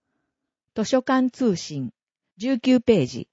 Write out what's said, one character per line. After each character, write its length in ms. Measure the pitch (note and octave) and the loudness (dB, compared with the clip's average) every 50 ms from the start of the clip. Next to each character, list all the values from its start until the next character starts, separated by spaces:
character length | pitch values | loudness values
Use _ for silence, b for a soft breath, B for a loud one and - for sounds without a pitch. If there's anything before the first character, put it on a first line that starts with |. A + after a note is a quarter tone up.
| _ _ _ _ _ _ _ _ _ _ _ _ _ _ _ | _ _ _ _ _ _ _ _ _ _ _ _ _ _ _
図 120 | A3+ G#3+ | -6 -2
書 160 | - C4+ B3+ | 0 -2 0
館 300 | B3+ - C4 C4 B3+ B3+ | 0 0 0 0 0 -2
通 260 | - - C4 A3+ F3+ | -2 0 0 0 0
信。 340 | E3 - - D3+ C#3 B2+ A2 - _ _ _ _ _ _ _ _ | -2 -6 -10 -8 -8 -8 -8 -10 _ _ _ _ _ _ _ _
十 220 | F3+ G#3+ C4 C4+ A#3 | -8 -4 -4 -4 0
九 200 | - C4 B3+ B3 | 2 2 2 4
ペ 240 | - - A3 F3+ C3 | 4 2 2 2 2
ー 20 | |
ジ。 200 | A#2+ B2 A2+ G#2+ - | -2 -4 -10 -12 -14